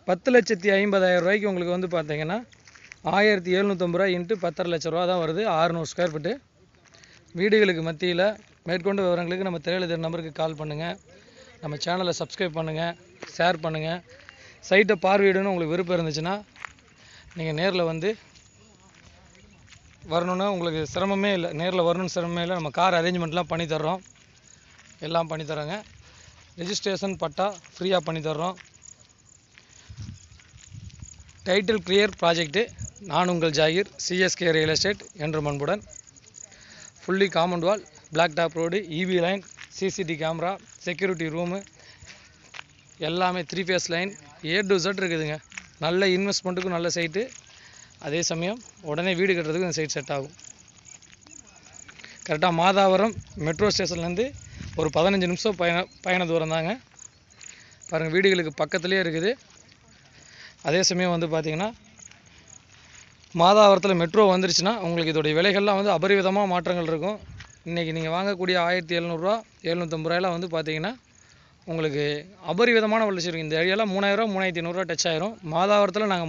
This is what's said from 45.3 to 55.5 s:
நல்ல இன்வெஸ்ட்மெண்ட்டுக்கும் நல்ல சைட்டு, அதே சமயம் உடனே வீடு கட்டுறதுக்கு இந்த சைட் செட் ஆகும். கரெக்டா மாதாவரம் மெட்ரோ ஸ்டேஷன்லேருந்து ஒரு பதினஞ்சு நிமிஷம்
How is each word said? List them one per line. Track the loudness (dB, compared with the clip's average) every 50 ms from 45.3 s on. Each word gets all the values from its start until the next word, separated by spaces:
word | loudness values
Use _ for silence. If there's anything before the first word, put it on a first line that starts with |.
| -6 -8 -10 -16 -18 -18 -18 -18 -12 -4 -2
நல்ல | 0 2 2 2 4 2
இன்வெஸ்ட்மெண்ட்டுக்கும் | 2 0 0 -2 -2 -4 -4 -4 -4 -4 -2 -2
நல்ல | -2 -2 -2 -2
சைட்டு, | -2 -4 -4 -4 -4 -6 -6 -10 -20 -20 -20 -20 -20 -20 -20 -20 -20 -20 -20 -20 -12 -8
அதே | -4 -2 -2 -2 -2
சமயம் | -2 -2 -4 -4 -6 -6 -12 -20 -20 -14 -8 -6
உடனே | -4 -2 -2 -2 0 0
வீடு | 2 0
கட்டுறதுக்கு | 0 0 -2 -2 -2 -2 -2 -2
இந்த | -2 -4
சைட் | -4 -4 -4
செட் | -6 -6 -4 -6
ஆகும். | -6 -6 -8 -12 -20 -20 -20 -20 -20 -20 -20 -20 -20 -20 -20 -20 -20 -20 -20 -20 -20 -20 -20 -20 -20 -20 -20 -20 -20 -20 -20 -20 -20 -20 -20 -20 -20 -20 -20 -20 -12 -6
கரெக்டா | -4 -2 0 2 2 2 4
மாதாவரம் | 4 4 4 6 6 6 4 4 2 0 -2 -6 -12 -14 -10 -6 -4
மெட்ரோ | -4 0 2 2 2 2
ஸ்டேஷன்லேருந்து | 0 -2 -2 -4 -4 -4 -4 -2 -2 -4 -4 -6 -12 -18 -18 -16 -14 -14 -10 -4 -2
ஒரு | -2 0 2
பதினஞ்சு | 2 4 4 4 2 0 0
நிமிஷம் | -2 0 -2 -2